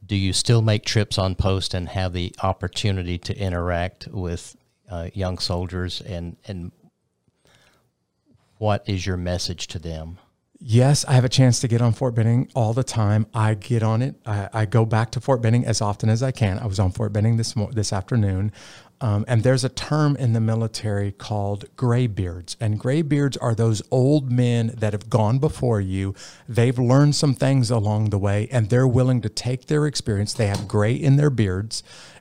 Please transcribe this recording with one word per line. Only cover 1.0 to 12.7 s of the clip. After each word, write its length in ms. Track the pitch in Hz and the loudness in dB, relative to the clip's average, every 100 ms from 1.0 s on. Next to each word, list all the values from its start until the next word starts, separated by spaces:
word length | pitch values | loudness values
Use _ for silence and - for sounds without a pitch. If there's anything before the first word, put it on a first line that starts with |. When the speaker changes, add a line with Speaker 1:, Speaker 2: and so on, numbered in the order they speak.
| 101 - | 0 -2
Speaker 1:
on 160 | 95 | -2
post 400 | 87 98 95 - | 0 0 0 -4
and 140 | 92 82 | -6 -6
have 240 | 95 92 | -4 -4
the 200 | 87 87 - | -4 -6 -4
opportunity 800 | 95 - 107 - 107 95 87 87 | -4 -2 -6 -4 -4 -2 -4 -6
to 180 | - - | -6 -6
interact 720 | 95 87 87 85 92 _ - | -4 -4 -4 -4 -4 _ -12
with, 420 | 98 87 87 - - _ _ - | -8 -8 -8 -12 -20 _ _ -14
uh, 200 | 87 87 | -12 -10
young 260 | 98 92 90 | -6 -6 -4
soldiers? 640 | - 87 90 92 90 - | -4 -4 -4 -6 -6 -8
And, 340 | - 87 85 - - | -10 -10 -10 -14 -14
and 240 | 92 90 _ _ _ _ _ _ _ _ _ _ _ _ _ _ _ _ _ _ _ | -12 -12 _ _ _ _ _ _ _ _ _ _ _ _ _ _ _ _ _ _ _
what 300 | 104 101 - | 0 0 -2
is 160 | 95 | -4
your 120 | 95 90 | -2 -4
message 500 | 90 90 - 85 - | -4 -4 -4 -8 -10
to 120 | 87 | -10
them? 380 | 82 78 80 90 _ _ _ _ | -10 -10 -12 -16 _ _ _ _
Speaker 2:
Yes, 400 | 135 117 135 147 - | 2 4 6 4 4
I 80 | |
have 100 | 127 | 2
a 40 | 123 | 4
chance 300 | - 131 120 | 4 4 4
to 60 | 117 | 2
get 160 | 117 | 2
on 100 | 120 | 2
Fort 220 | - 131 | 0 -2
Benning 340 | 117 113 120 - | 0 2 2 0
all 180 | 131 110 | -2 0